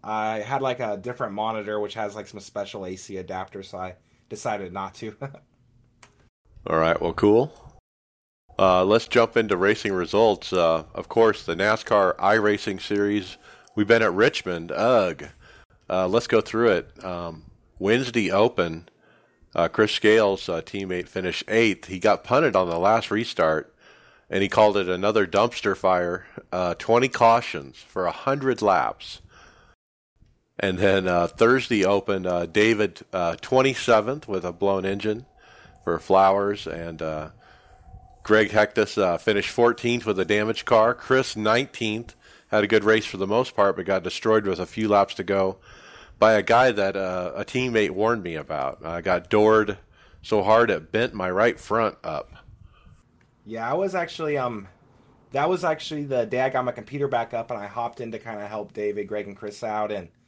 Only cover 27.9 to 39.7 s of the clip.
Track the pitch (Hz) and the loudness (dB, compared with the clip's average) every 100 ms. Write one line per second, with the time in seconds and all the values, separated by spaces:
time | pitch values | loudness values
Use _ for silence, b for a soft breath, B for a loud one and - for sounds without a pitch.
27.9 | - 90 - - 139 131 120 107 90 58 | -4 -4 -4 -4 -2 -2 0 2 2 0
28.9 | - - - _ b b b b _ _ | -6 -16 -18 _ b b b b _ _
29.9 | _ _ _ _ _ _ - 98 90 98 | _ _ _ _ _ _ -4 -2 2 2
30.9 | 95 92 87 87 - 113 127 - 110 95 | 2 2 0 0 2 4 4 0 0 2
31.9 | 101 101 98 92 87 85 104 107 107 101 | 2 0 -4 -2 -2 0 2 4 2 0
32.9 | - - 92 85 82 - 131 135 123 - | -4 -8 -4 -4 -4 0 2 2 0 2
33.9 | 113 107 147 - 95 87 85 98 98 95 | 4 2 -8 -6 -6 -6 -2 0 0 -2
34.9 | 98 107 107 131 _ b b b b - | -4 -4 -6 -10 _ b b b b -4
35.9 | 82 - 95 95 98 101 101 - 80 82 | -4 2 6 6 4 0 -4 -8 -10 -10
36.9 | 80 80 78 78 - b b b b b | -8 -8 -8 -10 -18 b b b b b
37.9 | - - _ - 107 104 107 104 - 107 | -20 -20 _ 2 4 4 2 2 0 -2
38.9 | - 95 85 - 101 - - 120 | 0 0 0 0 -2 -2 2 2